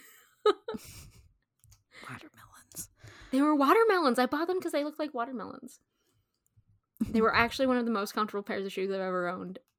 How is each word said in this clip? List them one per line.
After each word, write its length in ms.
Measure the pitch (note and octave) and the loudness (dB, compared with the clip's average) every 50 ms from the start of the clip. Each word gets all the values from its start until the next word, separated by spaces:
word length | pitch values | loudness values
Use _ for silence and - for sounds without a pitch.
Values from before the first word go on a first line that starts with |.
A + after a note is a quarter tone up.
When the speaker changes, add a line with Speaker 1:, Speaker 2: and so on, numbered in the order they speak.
| - - - - _ _ _ _ _ | -6 -20 -20 -20 _ _ _ _ _
Speaker 1:
<laughs> 300 | G#4+ G4 - _ - A4 - - - - - - - - - - _ _ _ _ _ _ _ _ _ - _ _ _ _ - - - | 0 0 0 _ -10 -12 -12 -12 -14 -18 -20 -20 -20 -20 -20 -20 _ _ _ _ _ _ _ _ _ -20 _ _ _ _ -20 -16 -16
Speaker 2:
Watermelons. 800 | B2+ - - D#4 _ - - - - - - _ - - - - _ _ - - - - - - - | -16 -16 -16 -20 _ -20 -20 -20 -20 -20 -20 _ -16 -16 -16 -16 _ _ -20 -20 -20 -20 -12 -2 0
Speaker 1:
They 80 | C4 C#4+ | 2 4
were 120 | D4+ D4+ | 4 4
watermelons. 640 | C#4 C#4 C4+ E4+ A4 A#4 A4+ G4+ F4+ E4 C4+ A#3+ B3+ | 4 4 6 6 6 6 6 4 4 4 2 2 2
I 80 | B3+ | 2
bought 200 | B3 - D4 E4 E4+ | 0 0 -2 -2 0
them 120 | F4+ F#4 | -2 -2
'cause 120 | F4 F4 D4+ | -2 -2 -2
they 120 | D4 C#4+ | -2 -2
looked 140 | D4+ D4+ - | -4 -4 -6
like 160 | D#4 D4 D4+ | -8 -6 -4
watermelons. 680 | B3 A#3 C4+ C4 A3+ F#3 F#3+ - - - B3 - _ _ _ _ _ _ _ _ _ _ _ _ _ _ _ _ _ _ _ _ _ _ _ _ _ | -6 -6 -6 -8 -10 -10 -12 -14 -14 -16 -18 -20 _ _ _ _ _ _ _ _ _ _ _ _ _ _ _ _ _ _ _ _ _ _ _ _ _
They 200 | A3+ - - A3+ | -6 -2 2 2
Speaker 2:
<laughs> 20 | A3 | 4
Speaker 1:
were 120 | A3+ - | 4 4
actually 320 | G#3 - - - - C4+ | 4 2 2 2 0 2
one 120 | C4 B3+ B3 | 2 2 2
of 60 | A#3+ | 2
the 60 | A#3 | 0
most 220 | A3+ G3+ G3 G3+ - | 0 -2 -2 -2 -2
comfortable 300 | A3+ G#3+ G#3 - G3+ G3+ | -2 -4 -2 -2 -8 -6
pairs 220 | - G#3+ G#3 F#3+ | -6 -6 -6 -6
of 60 | G3 - | -6 -6
shoes 180 | - F#3+ G3 | -4 -4 -4
I've 100 | G3 F#3+ | -4 -4
ever 280 | F#3+ F#3 F#3 F3+ F3 F3 | -4 -2 -2 -2 -2 -2
owned. 300 | F3+ F#3+ F#3 F3+ F#3 - - _ _ | -4 -6 -10 -12 -12 -14 -18 _ _